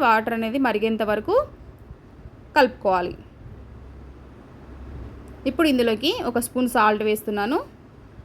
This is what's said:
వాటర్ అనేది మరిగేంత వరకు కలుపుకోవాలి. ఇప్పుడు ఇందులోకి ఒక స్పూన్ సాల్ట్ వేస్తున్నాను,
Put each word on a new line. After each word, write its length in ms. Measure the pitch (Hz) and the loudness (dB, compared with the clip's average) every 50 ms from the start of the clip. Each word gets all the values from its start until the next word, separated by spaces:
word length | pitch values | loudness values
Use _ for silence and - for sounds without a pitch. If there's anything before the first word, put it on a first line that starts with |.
| 285 | 4
వాటర్ 300 | 233 220 220 214 233 233 226 | 4 4 4 2 0 -2 -2
అనేది 220 | 226 220 233 277 269 | -2 -2 0 0 2
మరిగేంత 380 | 240 208 214 214 226 226 214 220 208 | 2 2 2 0 0 0 0 0 0
వరకు 240 | 208 214 214 320 392 523 605 - - - - - - - - - - - - - - - - - - - - - - | 0 0 0 2 2 2 2 0 -4 -16 -20 -20 -20 -20 -20 -20 -20 -20 -20 -20 -20 -20 -20 -20 -20 -20 -20 0 4
కలుపుకోవాలి. 580 | 302 262 240 - - - 202 185 180 175 - - - - - - - - - - - - - - - - - - - - - - - - - - - - - - - - - - - - - - - - - - - - - - - - 269 | 4 4 4 2 0 0 2 2 2 0 -2 -6 -10 -16 -20 -20 -20 -18 -18 -18 -18 -18 -18 -18 -18 -18 -18 -18 -18 -18 -18 -20 -20 -20 -20 -20 -20 -20 -20 -20 -20 -20 -18 -18 -16 -16 -14 -14 -14 -14 -14 -14 -16 -18 -18 -16 -6 -4 -4
ఇప్పుడు 160 | 269 - 330 311 262 | 0 2 2 4 4
ఇందులోకి 380 | 247 233 233 220 214 254 320 466 508 - 240 | 4 4 2 2 2 0 0 0 0 -2 -2
ఒక 80 | 240 240 240 - | -2 -2 -4 -2
స్పూన్ 220 | - 254 254 240 247 | -2 -2 0 2 2
సాల్ట్ 280 | 240 214 214 214 208 214 214 | 4 4 4 4 2 2 0
వేస్తున్నాను, 500 | 214 214 - 226 208 202 202 226 285 427 571 - - - - - - - - - - - | 0 0 -2 -4 -4 -2 -2 0 -2 -2 -2 -6 -12 -20 -20 -20 -20 -20 -20 -20 -20 -20